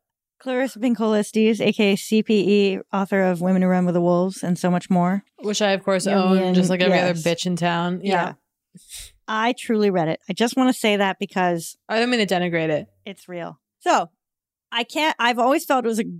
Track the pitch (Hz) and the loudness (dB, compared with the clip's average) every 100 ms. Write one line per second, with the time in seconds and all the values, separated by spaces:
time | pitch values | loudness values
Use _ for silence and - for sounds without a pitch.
0 | _ _ _ _ 262 254 262 208 247 226 | _ _ _ _ -6 -4 -4 -2 -2 0
1 | 220 214 - 220 220 214 - 220 202 196 | 0 0 0 2 2 2 0 2 2 0
2 | - 220 208 214 180 202 196 190 - 196 | 0 0 2 2 4 4 2 -2 -4 -4
3 | 190 196 185 175 180 190 185 185 180 170 | -2 0 0 0 0 2 2 2 2 2
4 | 175 175 185 190 - 175 180 175 - 180 | 2 2 0 -4 -4 -2 0 0 0 2
5 | 175 196 - - 208 208 208 196 196 190 | 2 -2 -6 -10 -6 -2 0 0 0 0
6 | 190 196 185 190 185 180 180 180 185 180 | 0 2 4 2 2 2 2 2 2 2
7 | 180 175 170 170 180 175 175 170 175 180 | 2 0 -2 -2 -2 -2 -2 0 -2 -4
8 | 196 185 180 - _ _ _ - - - | -2 -2 -2 -8 _ _ _ -20 -20 -20
9 | - _ - 220 226 254 - 214 208 180 | -20 _ -8 -2 -2 -2 -2 0 2 2
10 | 160 - - 175 233 262 254 - 220 208 | 0 -4 -6 -2 0 2 2 2 0 2
11 | 196 - 202 196 180 170 - - - 214 | 0 -2 -6 -2 0 0 -6 -14 -6 -2
12 | 240 247 196 185 175 165 160 151 - _ | 0 0 0 0 0 -2 0 -2 -4 _
13 | - 190 - 175 170 165 _ _ 359 277 | -18 -18 -14 -12 -12 -14 _ _ 0 0
14 | 170 _ _ _ _ _ - 233 240 311 | -2 _ _ _ _ _ -10 -8 -6 -2
15 | 302 - 240 240 240 311 - 269 240 220 | -2 0 -2 0 2 0 0 -2 0 -2
16 | 214 | -4